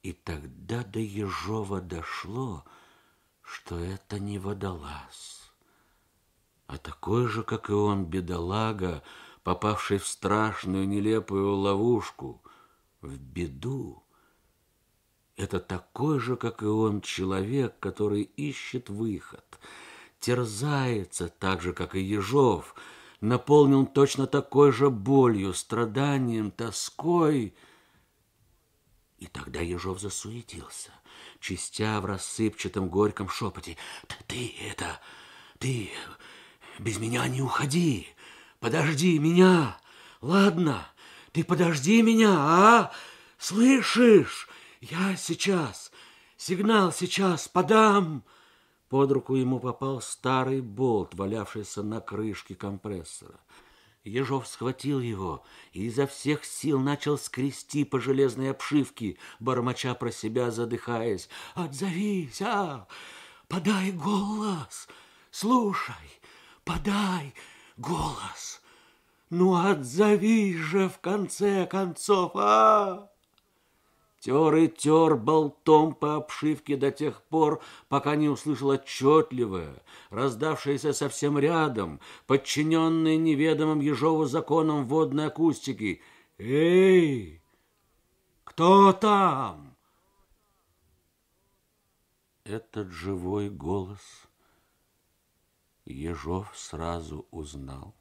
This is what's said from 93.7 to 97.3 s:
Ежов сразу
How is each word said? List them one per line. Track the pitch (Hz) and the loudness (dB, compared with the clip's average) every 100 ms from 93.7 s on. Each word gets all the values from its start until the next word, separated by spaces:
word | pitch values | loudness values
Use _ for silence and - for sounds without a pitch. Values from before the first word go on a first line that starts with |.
| 98 92 101 - - _ _ _ _ _ _ _ _ _ _ _ _ _ _ _ _ | -4 -6 -14 -20 -20 _ _ _ _ _ _ _ _ _ _ _ _ _ _ _ _
Ежов | - 65 80 82 82 92 101 - | -18 -12 -10 -8 -6 -6 -8 -16
сразу | - 78 82 85 78 76 - | -16 -8 -8 -8 -10 -14 -14